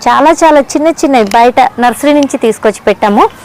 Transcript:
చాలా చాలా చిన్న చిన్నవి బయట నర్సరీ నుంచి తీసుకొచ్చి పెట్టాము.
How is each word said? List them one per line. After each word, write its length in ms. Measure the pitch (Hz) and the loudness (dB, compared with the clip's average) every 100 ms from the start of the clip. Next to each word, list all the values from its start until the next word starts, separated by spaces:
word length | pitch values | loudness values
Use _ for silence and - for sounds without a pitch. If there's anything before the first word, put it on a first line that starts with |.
| 240 | 0
చాలా 260 | 240 294 330 | 2 2 2
చాలా 180 | 330 294 - | 2 2 0
చిన్న 140 | 302 311 311 | -2 -2 -2
చిన్నవి 260 | 302 262 202 233 | 0 0 0 2
బయట 220 | 240 262 254 - | 2 2 -2 0
నర్సరీ 300 | 247 220 285 294 | -4 -2 -2 0
నుంచి 140 | 277 269 233 | -2 -2 -4
తీసుకొచ్చి 340 | 214 226 - - | -2 -4 -2 -4
పెట్టాము. 360 | 196 214 208 415 - | -2 -2 0 0 -4